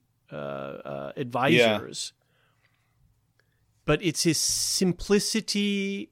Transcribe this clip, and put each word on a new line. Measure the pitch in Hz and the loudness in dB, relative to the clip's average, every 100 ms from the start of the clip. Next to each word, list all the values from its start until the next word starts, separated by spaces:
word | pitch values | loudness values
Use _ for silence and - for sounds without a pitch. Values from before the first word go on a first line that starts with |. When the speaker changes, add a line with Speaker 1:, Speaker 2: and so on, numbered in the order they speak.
| _ _ - | _ _ -14
Speaker 1:
uh, | 73 | -10
uh, | 71 69 69 - 71 69 69 - | -8 -8 -8 -10 -10 -10 -8 -8
advisors. | 123 120 139 123 113 104 - - - | -6 0 4 6 6 4 -4 -10 -12
Speaker 2:
Yeah. | _ _ _ _ _ _ _ _ _ _ _ _ _ _ _ _ _ | _ _ _ _ _ _ _ _ _ _ _ _ _ _ _ _ _
Speaker 1:
But | - 151 | -2 0
it's | 160 - | 0 0
his | 170 147 | 0 2
simplicity | - - - - 185 170 - 202 202 220 - 202 202 202 196 196 - | 0 -2 0 2 2 0 2 2 2 -2 -2 -2 0 0 -2 -6 -8